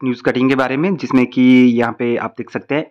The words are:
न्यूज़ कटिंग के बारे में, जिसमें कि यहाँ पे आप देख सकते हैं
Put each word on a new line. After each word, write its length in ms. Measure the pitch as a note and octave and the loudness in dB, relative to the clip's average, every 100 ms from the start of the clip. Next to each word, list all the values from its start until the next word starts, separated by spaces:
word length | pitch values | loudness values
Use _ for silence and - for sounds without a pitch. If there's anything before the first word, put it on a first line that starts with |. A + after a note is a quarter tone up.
न्यूज़ 180 | B2+ B2 | -6 -4
कटिंग 260 | C3+ B2 C3 | -4 0 0
के 60 | |
बारे 220 | C3+ B2+ C3+ | 0 -2 -2
में, 200 | F#3 E3+ | -4 -4
जिसमें 300 | A#2+ C3 B2 | -2 0 0
कि 160 | C3 | 2
यहाँ 500 | B2+ B2+ B2+ A#2 A#2 | 4 6 4 2 -2
पे 240 | A#2 A#2+ A#2 | -4 -4 -4
आप 180 | A2 - | -6 -12
देख 120 | A2+ | -12
सकते 240 | A#2+ - | -10 -6
हैं 100 | C#3+ D#3+ | -6 -6